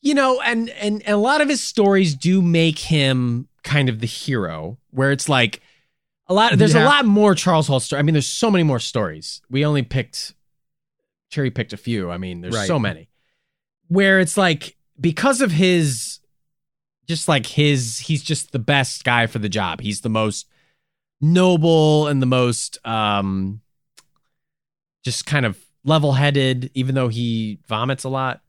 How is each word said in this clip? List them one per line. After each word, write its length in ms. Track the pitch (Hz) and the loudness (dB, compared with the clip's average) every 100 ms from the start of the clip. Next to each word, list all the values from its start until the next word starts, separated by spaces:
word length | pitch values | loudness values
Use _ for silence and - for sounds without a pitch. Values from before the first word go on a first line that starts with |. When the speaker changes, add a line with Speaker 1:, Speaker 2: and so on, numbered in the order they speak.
Speaker 1:
you 120 | 277 | 0
know, 260 | 277 269 254 | 2 2 0
and, 260 | 233 233 233 | 0 -2 -4
and, 320 | - 208 208 | -6 -4 -4
and 120 | 214 | -2
a 20 | 208 | 0
lot 240 | 226 302 | 2 2
of 80 | 285 | 0
his 120 | 285 | -2
stories 520 | - - 202 196 180 | -4 0 2 4 2
do 260 | 139 170 190 | 0 0 2
make 360 | 175 165 165 160 | 4 4 2 0
him 720 | - 156 135 131 123 120 131 _ | 0 2 2 0 0 -4 -8 _
kind 240 | - 143 131 | -2 0 0
of 120 | 110 | -2
the 60 | 120 | -6
hero, 720 | - - 127 90 80 80 120 _ | -8 -4 -4 -4 -6 -10 -14 _
where 200 | 127 135 | -2 -2
it's 180 | 139 - | 0 0
like 300 | 135 113 - _ _ _ _ _ _ _ | 2 2 -2 _ _ _ _ _ _ _
a 60 | |
lot, 220 | 190 233 - | 2 4 4
there's 160 | - | 6
Speaker 2:
Yeah. 100 | 160 | 6
Speaker 1:
a 20 | 160 | 4
lot 180 | 285 240 | 4 4
more 280 | 202 208 | 4 4
Charles 320 | 180 180 165 147 | 4 2 0 2
Hall 120 | 135 | -2
story. 180 | - 143 | -2 -2
I 40 | |
mean, 100 | 147 | 2
there's 140 | 156 135 | 2 0
so 220 | - 233 | -2 0
many 120 | 190 | 2
more 140 | 160 127 | 2 0
stories. 640 | - 123 95 78 - - _ | -4 -4 -4 -6 -14 -18 _
We 140 | 127 | -2
only 180 | 147 147 | 0 0
picked, 520 | 123 135 117 - - _ _ _ _ _ _ _ _ _ _ | -2 -4 -4 -10 -12 _ _ _ _ _ _ _ _ _ _
cherry 200 | - 135 | -4 -4
picked 220 | - 113 | -2 -8
a 60 | 104 | -8
few. 320 | - 113 90 | -6 -4 -4
I 80 | 87 | -6
mean, 240 | 92 87 | -8 -10
there's 120 | 85 | -6
Speaker 2:
Right. 140 | 113 104 | -4 -2
Speaker 1:
so 100 | 160 | -2
many 300 | 104 80 - _ _ _ _ _ _ _ _ | -2 -6 -16 _ _ _ _ _ _ _ _
where 320 | 180 196 190 | 0 4 4
it's 160 | 180 - | 2 0
like, 400 | 185 156 - _ _ _ | 0 0 -6 _ _ _
because 400 | 165 160 254 254 | -4 0 0 2
of 100 | 254 | 0
his, 680 | 156 185 175 151 120 - - _ _ _ _ _ _ _ _ - | 2 2 4 2 -2 -8 -14 _ _ _ _ _ _ _ _ -8
just 200 | 165 - | -6 0
like 180 | 147 113 | 0 0
his, 520 | - 147 139 117 113 | 0 2 2 -2 -8
he's 240 | - 156 | -6 -6
just 300 | - 156 - | -4 -6 -4
the 60 | 135 | -6
best 440 | 113 143 131 - | 0 0 0 -4
guy 220 | - 120 113 | -2 0 0
for 120 | 113 | -2
the 80 | 104 | -4
job. 320 | 101 92 78 | -4 -4 -6
He's 220 | 104 101 | -8 -6
the 60 | 117 | -4
most 380 | 110 110 104 - _ _ _ _ _ _ _ | -2 -2 -4 -12 _ _ _ _ _ _ _
noble 840 | 151 175 185 175 160 165 156 151 147 | 2 4 4 4 4 4 4 4 2
and 160 | 143 | 0
the 40 | 127 | 0
most, 520 | 127 123 117 - - 117 | 0 0 -2 -8 -12 -8
um, 760 | 113 107 101 98 95 95 107 _ _ _ _ _ _ _ _ _ _ _ _ _ _ | -2 0 0 -2 -4 -6 -10 _ _ _ _ _ _ _ _ _ _ _ _ _ _
just 220 | - 117 - | -8 -8 -2
kind 180 | 147 | 0
of 140 | 120 92 _ _ | 0 -4 _ _
level-headed, 840 | 131 156 147 135 143 143 131 127 127 | 0 2 2 2 2 2 0 0 -4
even 200 | 135 127 | -6 -2
though 140 | 135 127 | 0 -2
he 500 | 113 120 113 110 104 _ | -2 -4 -4 -4 -8 _
vomits 380 | 110 127 131 | -4 -4 -4
a 40 | 131 | -6
lot. 320 | 131 131 123 | -6 -6 -8